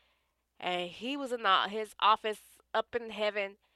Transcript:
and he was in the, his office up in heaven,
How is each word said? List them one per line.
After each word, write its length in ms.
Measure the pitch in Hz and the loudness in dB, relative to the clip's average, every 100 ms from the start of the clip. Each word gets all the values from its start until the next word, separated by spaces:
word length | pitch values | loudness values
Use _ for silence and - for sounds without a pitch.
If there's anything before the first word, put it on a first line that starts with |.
| _ _ _ _ _ - | _ _ _ _ _ -8
and 300 | 180 180 175 | -4 -2 -4
he 260 | 165 226 285 | -8 -8 -6
was 160 | 269 | -6
in 120 | 240 | 0
the, 260 | 214 180 185 | 4 4 4
his 260 | 214 214 - | -2 -6 2
office 400 | 202 214 220 208 - - _ | 4 4 0 -6 -10 -20 _
up 200 | 214 214 | -4 -2
in 160 | 240 226 | -4 -6
heaven, 460 | 208 208 208 196 202 _ | -2 -2 0 -4 -8 _